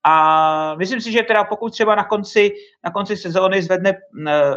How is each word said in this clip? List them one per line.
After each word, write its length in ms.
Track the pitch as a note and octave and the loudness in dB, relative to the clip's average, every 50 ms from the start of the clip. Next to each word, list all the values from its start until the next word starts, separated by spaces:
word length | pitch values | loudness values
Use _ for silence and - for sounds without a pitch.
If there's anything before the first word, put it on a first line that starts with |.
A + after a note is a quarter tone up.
| - | 2
A 720 | D3+ D#3+ D#3 D#3 D#3 D#3 D#3+ D#3+ D#3 D#3 D#3 D#3 D#3 D#3 | 2 4 4 4 4 4 4 2 2 0 0 -2 -4 -4
myslím 260 | D#3+ F#3+ F#3+ C4 A#3 | -6 -6 -6 -6 -6
si, 120 | A#3 A#3 A3 | -6 -2 -2
že 100 | A#3 A3+ | -2 0
teda 220 | A3+ A3 G#3+ A3 | 2 2 0 2
pokud 280 | A3 G#3+ - A3+ A3+ - | 0 -4 -8 -8 -10 -4
třeba 220 | - A3 G#3+ G#3 | -2 0 0 2
na 100 | G#3 G3+ | 0 0
konci, 480 | - A3 G#3 G3 - - G#3+ G3+ G3+ G3+ - - - _ _ - | -2 -4 -4 -4 -2 2 2 2 2 0 -4 -14 -20 _ _ -12
na 60 | F3 | -8
konci 260 | E3+ G3+ G3 G3+ G#3 | -6 -6 -4 -4 -6
sezóny 460 | F#3 - F3 E3 F#3 F#3+ F#3+ G3 G3 F3 | -6 -6 -4 0 0 2 2 2 0 0
zvedne, 360 | E3+ F#3 F3 F#3 G3 F#3+ F#3+ - - - - D3+ D3+ | 0 -2 0 0 0 -2 -2 -8 -16 -14 -10 -4 0
eh, 260 | D3 D3 C#3+ C#3 C#3 | 2 2 2 2 0